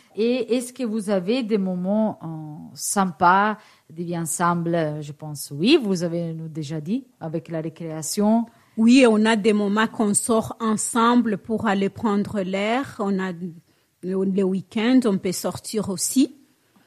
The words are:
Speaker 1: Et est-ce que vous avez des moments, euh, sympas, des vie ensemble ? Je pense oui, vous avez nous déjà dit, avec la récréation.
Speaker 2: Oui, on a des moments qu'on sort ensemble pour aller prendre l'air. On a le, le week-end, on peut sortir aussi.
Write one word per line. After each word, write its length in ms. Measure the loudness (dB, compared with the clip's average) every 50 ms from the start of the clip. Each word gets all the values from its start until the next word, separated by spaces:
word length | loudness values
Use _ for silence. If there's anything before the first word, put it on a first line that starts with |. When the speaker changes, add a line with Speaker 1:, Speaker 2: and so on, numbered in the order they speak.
| _ _ _
Speaker 1:
Et 400 | -2 0 0 0 0 0 -2 -2
est-ce 160 | -2 -2 -6
que 120 | -8 -6 -6
vous 260 | -4 -4 -4 -2 0
avez 320 | -2 0 0 0 -2 -2
des 160 | 0 0 0 0
moments, 600 | 0 -2 -4 -4 -2 0 0 2 0 0 -2 -6
euh, 480 | -10 -10 -10 -10 -12 -12 -14 -16 -16 -18 -14
sympas, 840 | -10 -8 -4 0 0 0 0 0 4 4 6 6 6 4 2 -2 -6 -12 -20 _ _ _ _
des 140 | -12 -10 -8
vie 120 | -6 -4
ensemble ? 800 | -6 -4 -6 -2 0 0 0 2 0 0 0 0 0 0 -2 -4 -6
Je 100 | -10 -12
pense 400 | -14 -14 -12 -12 -12 -12 -12 -12 -6
oui, 240 | -2 2 4 4 4
vous 220 | 2 0 -2 -2 -2
avez 280 | -4 -4 -4 -6 -6
nous 160 | -8 -10 -12 -10
déjà 320 | -10 -10 -8 -6 -8 -8
dit, 240 | -4 -4 -4 -6 -6 _ _ _
avec 280 | -12 -8 -8 -8 -8 -6
la 120 | -8 -8
récréation. 880 | -8 -8 -10 -10 -12 -10 -10 -8 -8 -6 -2 0 2 2 2 2 0 -2 _ _ _ _ _
Speaker 2:
Oui, 280 | 2 6 8 8 8 8 8
on 160 | 6 6 4
a 100 | 4 2
des 160 | 4 2 2
moments 340 | 2 2 2 0 2 0 0 0
qu'on 260 | 0 0 0 0 2
sort 420 | 0 0 2 0 0 0 -2 -8 -4
ensemble 800 | -2 -2 -2 -2 -4 -2 0 2 4 4 4 4 4 2 -2 -4
pour 280 | -4 -4 -4 -2 0
aller 220 | 0 2 2 0 -2
prendre 520 | -2 -2 -2 0 0 0 0 -2 -4 -4
l'air. 560 | -4 -4 -2 -2 -2 0 0 -2 -2 -6 -6 -4
On 180 | -2 -2 0 -2
a 140 | -2 -4
le, 920 | -6 -8 -10 -12 -12 -14 _ _ _ _ _ _ _ _ -8 -4 -2 0 0
le 180 | 0 2 2
week-end, 580 | 2 2 0 -2 -4 -4 -4 0 2 4 4 6 4
on 140 | 4 0 0
peut 140 | -2 -4
sortir 560 | -4 -2 -4 -6 -6 -6 -10 -6 -6 -4 -4 -4
aussi. 460 | -4 -4 -4 0 2 2 2 2 0 -12 _ _ _ _ _ _ _ _ _